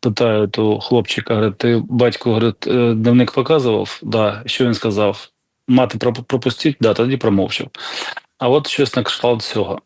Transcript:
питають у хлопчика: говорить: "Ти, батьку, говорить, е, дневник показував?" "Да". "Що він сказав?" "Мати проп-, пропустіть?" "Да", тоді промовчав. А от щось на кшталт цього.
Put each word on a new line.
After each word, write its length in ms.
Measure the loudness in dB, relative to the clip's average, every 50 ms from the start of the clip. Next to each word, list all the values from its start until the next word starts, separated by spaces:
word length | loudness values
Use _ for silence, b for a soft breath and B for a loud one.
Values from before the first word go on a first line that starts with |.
питають 580 | -2 -2 0 2 2 2 2 2 0 0 0 0
у 220 | 0 0 0 -2
хлопчика: 540 | 0 0 0 0 0 0 -4 -6 -4 -2 0
говорить: 240 | 0 0 0 0 0
"Ти, 240 | 0 2 2 2 0 -2
батьку, 420 | 0 2 2 2 2 0 -2 0
говорить, 360 | 0 2 2 0 0 -2 -2
е, 280 | -2 0 2 2 2 2
дневник 380 | 2 2 4 6 6 4 4 2
показував?" 680 | -2 0 2 2 2 2 2 0 0 -2 -4 -8 -10 -6
"Да". 400 | -4 0 0 0 0 -2 -4 -6
"Що 180 | -6 -2 0 0
він 100 | 0 0
сказав?" 540 | 0 -2 -2 0 0 0 0 -2 -4 -8 -20 _ _ _ _ _ _ _ 2
"Мати 300 | 4 4 4 2 0 -2
проп-, 240 | -2 -2 -2 -2 -4
пропустіть?" 540 | -4 -4 -2 -2 -2 -4 -2 -2 -2 0 2
"Да", 140 | 2 2 2
тоді 220 | 2 0 0 0
промовчав. 520 | 0 0 0 2 2 0 -2 -4 -6 -8 -10 B B B B B B B B B B B _ _ _
А 100 | 0 2
от 180 | 2 2 0 0
щось 280 | -2 -2 -2 0 0
на 60 | -2 -2
кшталт 400 | -2 -4 -2 0 0 0 0 -2
цього. 380 | -4 -4 -4 -4 -4 -6 -8 -10